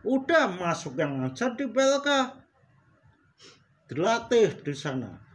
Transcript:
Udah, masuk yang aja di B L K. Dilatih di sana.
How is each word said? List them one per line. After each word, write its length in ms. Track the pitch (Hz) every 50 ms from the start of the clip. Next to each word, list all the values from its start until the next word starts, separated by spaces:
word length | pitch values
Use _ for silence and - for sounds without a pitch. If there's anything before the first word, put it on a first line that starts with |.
Udah, 460 | - 214 262 269 262 - 339 320 269 202
masuk 460 | 180 180 180 170 156 - - 147 123
yang 240 | 165 156 143 139 131
aja 300 | 131 131 131 - 233 254
di 160 | 226 - 277 254
B 80 | 208
L 240 | 254 269 269 277 269
K. 80 | 277 285 285 269 262 254 - - - _ _ _ _ _ _ _ _ _ _ _ _ _ _ _ _ _ _ _ - - - _ _ _ _ _ _
Dilatih 760 | _ 123 143 175 220 226 226 226 - 254 233 214 170 - - -
di 80 | 147
sana. 400 | 143 135 - 151 135 131 113 98 - - - _